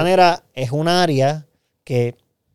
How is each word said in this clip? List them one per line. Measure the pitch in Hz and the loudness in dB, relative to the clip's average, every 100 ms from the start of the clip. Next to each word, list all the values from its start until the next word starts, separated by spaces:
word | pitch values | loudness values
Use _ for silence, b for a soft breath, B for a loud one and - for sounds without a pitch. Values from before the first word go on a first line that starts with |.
maneras | 170 185 175 180 _ | 0 4 4 2 _
es | 131 127 | -10 -6
un | 147 165 | -4 -2
área | 180 170 135 135 156 143 _ _ _ | 0 0 0 0 -2 -10 _ _ _
que, | - 123 120 - _ _ _ | -6 -2 -2 -6 _ _ _